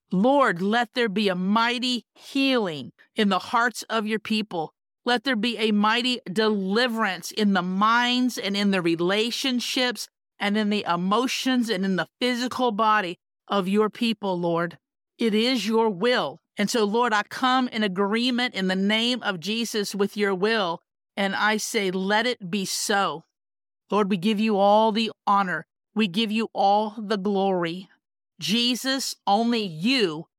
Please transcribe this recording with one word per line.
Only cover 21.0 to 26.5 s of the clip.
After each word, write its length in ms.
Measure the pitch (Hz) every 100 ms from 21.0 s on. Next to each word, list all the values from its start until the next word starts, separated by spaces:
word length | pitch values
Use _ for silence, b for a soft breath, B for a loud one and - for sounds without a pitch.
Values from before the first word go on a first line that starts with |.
| _ -
and 180 | 196 -
I 220 | 208 220
say, 340 | - 226 190
"Let 340 | 185 190 214 240
it 240 | 240 185
be 140 | 202
so." 640 | 185 - - 196 185 151 - _ _ _ _ _ -
Lord, 200 | 196 196
we 80 | 202
give 220 | 208 208
you 180 | 220 196
all 340 | 202 214 226
the 200 | 214 220 - -
honor. 400 | 196 185 160 - _ _ 208
We 120 | 220
give 240 | 196 220
you 180 | 220 220